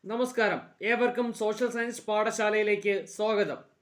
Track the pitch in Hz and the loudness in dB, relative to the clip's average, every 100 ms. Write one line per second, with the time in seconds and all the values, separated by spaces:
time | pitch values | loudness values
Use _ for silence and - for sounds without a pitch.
0 | 196 233 247 - 214 156 - _ 196 233 | -6 -2 -2 2 2 2 -6 _ 0 2
1 | 247 247 240 - 214 214 247 233 233 233 | 2 0 -4 0 -2 0 -2 -2 -4 -6
2 | - 214 214 220 214 214 208 202 202 196 | -2 0 2 2 0 2 2 0 0 -2
3 | - - 214 214 180 127 - _ | -4 -2 0 2 0 -2 -12 _